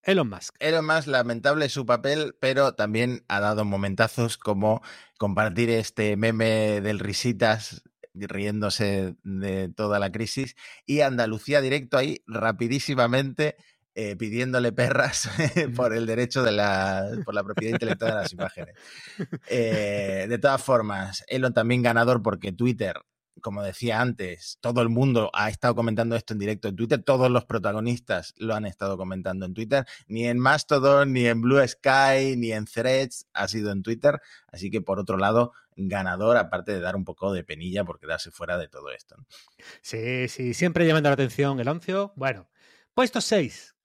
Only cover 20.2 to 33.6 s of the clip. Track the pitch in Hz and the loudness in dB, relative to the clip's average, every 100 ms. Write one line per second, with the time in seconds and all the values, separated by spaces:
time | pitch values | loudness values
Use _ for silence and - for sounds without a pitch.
20.2 | 101 117 139 135 - 123 107 98 95 95 | -2 2 2 2 2 2 2 -4 -6 -10
21.2 | - 131 127 120 113 123 120 117 117 123 | -6 -2 0 2 2 2 4 4 4 4
22.2 | 104 95 101 90 120 117 98 85 _ _ | 0 -2 -6 0 0 0 -4 -6 _ _
23.2 | _ - - 101 101 92 120 110 123 107 | _ -14 -10 -6 -8 -6 -2 0 0 -2
24.2 | 92 85 - - 117 123 117 117 135 117 | -8 -10 -16 -8 -2 0 2 4 4 4
25.2 | 107 - 107 107 127 117 113 110 113 117 | 2 0 -2 0 0 2 0 0 0 -2
26.2 | - 107 101 107 107 95 117 139 - 131 | -4 -6 -4 -4 -6 -4 -2 0 2 4
27.2 | 131 123 - 113 101 104 117 120 - 92 | 4 4 0 -2 -2 -2 -2 -4 -2 -4
28.2 | - _ 110 107 104 - 98 92 92 95 | -4 _ -4 -2 -4 -6 -6 -4 -6 -6
29.2 | 92 92 92 92 110 139 131 - _ 110 | -6 -6 -8 -8 0 0 0 -14 _ -4
30.2 | 120 120 131 151 - 143 135 139 139 127 | 0 2 4 2 2 4 6 6 6 4
31.2 | 120 117 120 139 123 - 135 135 135 135 | 2 4 4 6 4 2 2 4 6 4
32.2 | 135 123 117 107 104 - 123 131 135 - | 2 -2 -2 -4 -4 -2 2 2 0 -8
33.2 | - - 98 110 | -10 -6 -4 -2